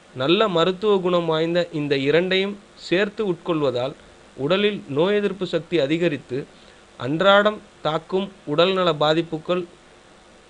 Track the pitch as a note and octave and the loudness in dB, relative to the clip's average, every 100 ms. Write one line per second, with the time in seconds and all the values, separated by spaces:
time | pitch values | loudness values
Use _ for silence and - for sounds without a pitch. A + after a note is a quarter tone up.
0 | - C3 C3 F#3+ A3 E3+ E3+ F#3 G#3+ G3+ | -18 -4 0 2 2 2 0 0 0 2
1 | F3+ F3 E3 D#3+ E3 F3 E3+ D#3 D3 C#3 | 2 0 0 0 0 0 -2 -4 -2 0
2 | C3+ D#3 F#3 F#3+ G3 G3+ - - - E3+ | 2 2 2 0 -2 -6 -16 -20 -2 0
3 | G3+ - G#3 E3+ - D#3+ C#3+ A#2+ C3+ D#3 | 0 -2 -4 -4 -2 0 0 -2 -6 -8
4 | - - - - C#3 F#3+ G#3 G3+ - C#3 | -20 -20 -20 -8 -2 0 0 -2 -4 0
5 | F3+ G#3 G3+ G3 F3+ E3+ D#3 E3+ C3+ E3 | 2 2 -2 -4 -4 -4 -2 -2 0 0
6 | E3+ C#3 - B2+ D#3+ - - - - - | 0 -2 -6 -10 -10 -20 -20 -20 -20 -10
7 | B2 D#3+ F#3+ G3+ G#3 G#3+ - - D3+ D#3+ | -6 0 4 6 4 -2 -14 -8 -4 -4
8 | - F#3 G3 - - D3 F3+ F#3+ F3 D3+ | -4 -4 -4 -10 -4 2 2 2 0 2
9 | D3+ D#3+ E3 D#3 D#3+ F3+ F3 - - - | 2 2 -2 -8 -4 -4 -4 -16 -20 -20
10 | - - - - | -20 -20 -20 -20